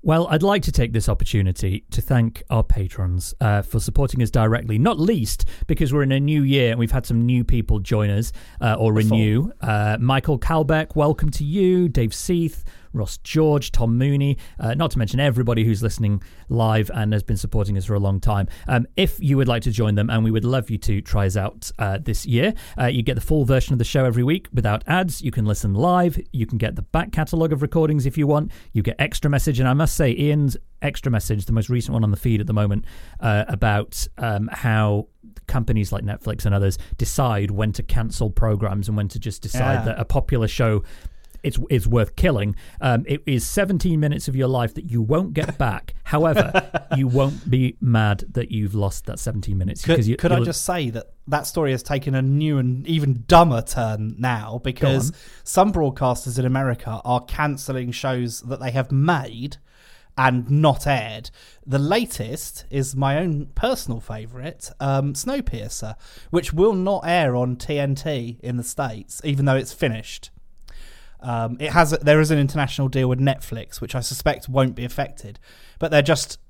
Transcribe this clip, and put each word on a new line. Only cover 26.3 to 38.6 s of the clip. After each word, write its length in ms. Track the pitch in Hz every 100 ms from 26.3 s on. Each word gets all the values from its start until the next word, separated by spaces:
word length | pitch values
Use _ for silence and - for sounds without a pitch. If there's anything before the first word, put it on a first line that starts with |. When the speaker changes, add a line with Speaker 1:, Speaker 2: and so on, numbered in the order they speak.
Speaker 1:
You 140 | 131 110
can 120 | 113
get 160 | 110
the 80 | -
back 300 | - 160 190
catalogue 400 | - 156 165 160
of 100 | 147
recordings 440 | 143 170 156 151 131
if 120 | 139
you 80 | 147
want. 240 | 147 156 - -
You 100 | 113
get 140 | 107 113
extra 320 | 147 - 147
message, 300 | 143 - 123
and 80 | 127
I 40 |
must 200 | 139 151
say, 160 | - 143 117
Ian's 380 | 147 147 143 - - -
extra 300 | 147 143 135
message, 320 | 113 - 107 95
the 60 |
most 160 | 110 104
recent 240 | 123 -
one 100 | 110
on 80 | 110
the 60 | 101
feed 240 | 127 110
at 80 | -
the 40 |
moment, 340 | 107 104 101 - - - -
uh, 240 | 113 104 107
about, 580 | 123 113 104 - - - -
um, 300 | 120 104 107
how 540 | - 120 110 107 104 - _ - - -
companies 460 | - 104 110 98
like 100 | 87
Netflix 400 | 101 104 - -
and 100 | 104
others 220 | 101 98 - - -
decide 540 | - - 131 104 101
when 200 | 98 107
to 100 | 101
cancel 460 | - - 113 - 110
programs 580 | - 113 101